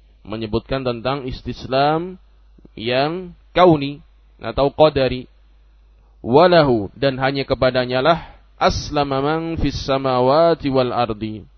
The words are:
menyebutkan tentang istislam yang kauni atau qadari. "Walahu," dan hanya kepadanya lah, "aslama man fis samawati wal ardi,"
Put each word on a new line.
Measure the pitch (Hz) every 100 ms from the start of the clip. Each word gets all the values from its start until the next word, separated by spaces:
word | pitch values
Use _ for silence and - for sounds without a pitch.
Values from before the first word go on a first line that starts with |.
| _ _
menyebutkan | 98 110 110 113 - 135 127
tentang | 117 117 139 127
istislam | 123 123 120 127 131 143 160 185 185 _ _ _ _ - -
yang | 110 127 147 180 180 170 _
kauni | - 180 156 139 143 - _ _ _
atau | 113 117 139
qadari. | - 151 139 127 127 - _ _ _ _ _ _ _ _ _
"Walahu," | - 135 180 170 143 117 95
dan | - 139 131
hanya | 135 139
kepadanya | 131 123 127 127 123 127
lah, | 143 165 - - _ -
"aslama | 180 - - 147 143 135
man | 143 160 165 160
fis | 151
samawati | - - 135 135 127 127 147 170 165 143
wal | 131 123
ardi," | 107 117 107 110 107 -